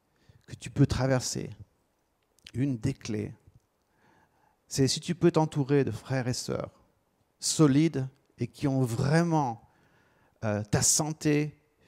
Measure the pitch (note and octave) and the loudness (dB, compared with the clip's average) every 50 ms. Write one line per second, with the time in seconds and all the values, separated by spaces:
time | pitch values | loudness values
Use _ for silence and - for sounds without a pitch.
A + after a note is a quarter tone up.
0 | _ _ _ _ _ _ _ _ _ - - - - - - - C#3 - - B2 | _ _ _ _ _ _ _ _ _ -18 -18 -16 -14 -4 2 2 2 4 2 2
1 | C3 C3 C3 B2+ - - - - G2+ G#2 G#2 - - - _ _ _ _ _ _ | 2 2 2 0 0 -2 -6 -6 -8 -8 -10 -16 -20 -20 _ _ _ _ _ _
2 | _ _ _ _ _ _ _ _ - - - A2+ C3+ C#3+ B2+ A2 A2 C#3 C3 - | _ _ _ _ _ _ _ _ -20 -10 -6 -4 -2 -2 -2 -2 -4 -4 -4 -4
3 | - - G#2+ G#2+ G2+ G2 A2 - _ _ - _ _ _ _ _ _ _ _ _ | -6 -6 -4 -4 -4 -6 -10 -14 _ _ -20 _ _ _ _ _ _ _ _ _
4 | _ _ _ _ _ _ _ _ _ _ _ _ _ - - C#3+ C3+ B2+ - D3+ | _ _ _ _ _ _ _ _ _ _ _ _ _ -6 0 2 2 2 0 -2
5 | - - D#3 - E3+ F3 D#3+ D#3 D#3 D#3 - D3+ C3+ A#2+ C#3+ C#3+ C3 A2 A2 G#2+ | -4 -6 -2 2 2 4 4 4 2 0 0 -2 0 2 2 2 2 0 -4 -6
6 | - - C3 C3+ A#2 B2 A#2+ - - - - - - - - _ _ _ _ _ | -6 -4 -4 -2 -2 -2 -4 -4 -4 -6 -6 -6 -6 -10 -12 _ _ _ _ _
7 | _ _ _ _ _ _ _ _ - - - - D#3+ C#3+ C3 D3 D#3+ E3 D3 C3+ | _ _ _ _ _ _ _ _ -6 -2 2 4 4 6 6 4 4 2 0 -2
8 | C3 C3 - _ _ _ _ - B2 - - - - C#3 C3+ C3 C3 A2+ A#2 B2 | -6 -6 -10 _ _ _ _ -8 -8 -8 -6 -4 -4 -2 0 0 0 0 0 -2
9 | B2+ C3 D#3 E3 E3+ E3+ D#3+ D#3 C#3+ A#2+ A2+ A2+ - _ _ _ _ _ _ _ | 0 2 2 2 2 2 2 0 0 -2 -4 -8 -12 _ _ _ _ _ _ _
10 | _ _ _ _ _ _ _ _ - A2 G#2 G#2 G#2+ - - C#3 A#2+ - - - | _ _ _ _ _ _ _ _ -4 -2 -2 -2 -2 -2 0 2 2 2 2 2
11 | D#3 D3+ D#3 - - D#3 D3 D3 D3+ D3+ - _ _ _ _ _ _ | 0 -2 -4 -2 0 2 2 2 0 -2 -6 _ _ _ _ _ _